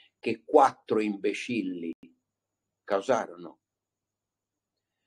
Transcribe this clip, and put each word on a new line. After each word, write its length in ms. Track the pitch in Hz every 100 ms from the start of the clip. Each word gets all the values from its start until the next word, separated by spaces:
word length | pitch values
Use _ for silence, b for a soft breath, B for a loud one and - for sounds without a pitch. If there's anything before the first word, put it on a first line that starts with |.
| b _
che 240 | - 110
quattro 560 | - 151 131 - - 110
imbecilli 920 | 107 98 104 98 - 120 95 90 85 80 - _ _ _ _ _ _ _
causarono? 800 | - 98 95 117 85 87 85 76 _ _ _ _ _ _ _ _ _ _ _ _ _ _